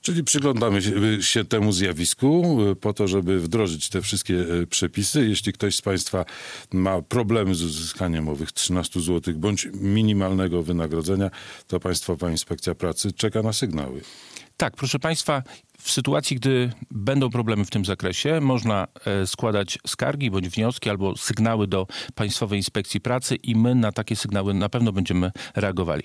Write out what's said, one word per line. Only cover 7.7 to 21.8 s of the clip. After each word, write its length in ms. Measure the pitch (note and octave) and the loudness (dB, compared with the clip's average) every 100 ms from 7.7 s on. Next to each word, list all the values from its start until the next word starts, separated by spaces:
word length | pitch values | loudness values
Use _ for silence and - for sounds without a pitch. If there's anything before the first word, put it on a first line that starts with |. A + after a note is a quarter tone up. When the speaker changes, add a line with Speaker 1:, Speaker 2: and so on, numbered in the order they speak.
| D2+ E2 - F#2 E2 D#2 | -4 -8 -4 -2 0 -2
Speaker 1:
owych 240 | D2 D#2+ | -4 -4
trzynastu 480 | - - F2+ E2+ F#2 | -4 0 0 0 -2
złotych 360 | E2 F2 F2+ D#2 | 0 0 0 -2
bądź 300 | G2 G2+ - | 0 -2 -4
minimalnego 880 | G2 G2 G#2+ A2 G#2 F#2+ F#2+ F#2 F2 | -4 0 4 4 2 2 2 2 0
wynagrodzenia, 680 | D#2+ F2 D#2+ E2 D#2+ F#2+ G2 - - - - | 0 -2 0 -2 0 0 0 -4 -18 -20 -6
to 140 | F#2 | -4
Państwowa 500 | F#2 F2 - E2+ F2+ | -2 -2 -2 -2 -2
Inspekcja 440 | D#2+ - E2+ - | -2 -4 -6 -4
Pracy 380 | E2+ F2+ D#2 G#2 | -2 -4 -2 -4
czeka 300 | - A2 A2 | -2 -2 0
na 100 | A2 | 0
sygnały. 480 | G#2+ A2+ D#2 C#2 C2 - - - - - _ | -2 -2 -4 -6 -8 -14 -20 -20 -20 -20 _
Speaker 2:
Tak, 200 | C#3+ - | -4 -2
proszę 220 | C3 C#3+ | -4 -2
państwa, 440 | D#3+ E3 - C#3+ C3 - _ _ | -2 -2 0 -2 -4 -16 _ _
w 100 | - | -4
sytuacji, 460 | - C3 D3 - C3 | -2 0 0 0 -2
gdy 360 | C3+ C3 B2 A#2+ - | 2 2 2 -4 -10
będą 400 | A#2 G2+ C#3 C3 | -4 0 2 2
problemy 340 | A#2+ A2+ G#2+ | 0 0 0
w 60 | G2 | 0
tym 140 | A2 | -2
zakresie, 560 | F#2+ F#2+ F#2 F2+ C#3+ D#3+ | -2 -2 -2 -2 0 2
można, 480 | C#3 B2+ A2+ G#2 F#2 - - | 2 2 2 0 -2 -6 -2
e, 200 | G2 F#2+ | 0 0
składać 520 | - A#2 G#2 G2 - - | 0 0 0 0 -6 -6
skargi 440 | - B2+ D3 C3+ | -2 -2 0 -2
bądź 180 | F#2+ F2+ | 0 -2
wnioski 420 | - A2 B2 A2+ | 0 -2 -2 -4
albo 260 | G2+ G2 - | 0 -2 -2
sygnały 500 | - G#2 A2 A2+ G2+ | -4 2 2 2 2
do 200 | F#2+ | 0